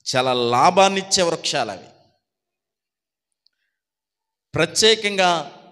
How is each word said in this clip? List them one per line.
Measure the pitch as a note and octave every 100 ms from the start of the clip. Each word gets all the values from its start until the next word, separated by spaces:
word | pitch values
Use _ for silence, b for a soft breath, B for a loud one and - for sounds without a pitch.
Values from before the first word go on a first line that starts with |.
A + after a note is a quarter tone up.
| - B2+
చాలా | C3
లాభాన్నిచ్చే | B2 A#2+ A#2+ D#3+ F#3 G3 G3 F#3+ -
వృక్షాలు | E3+ D#3+ - D3 A2
అవి. | F#2 - _ _ _ _ _ _ _ _ _ _ _ _ _ _ _ _ _ _ _ _ _ _ _ _ _ _ D3+
ప్రత్యేకంగా | E3+ - A3 A3 G#3 G3 F3+ E3+ C#3+ - -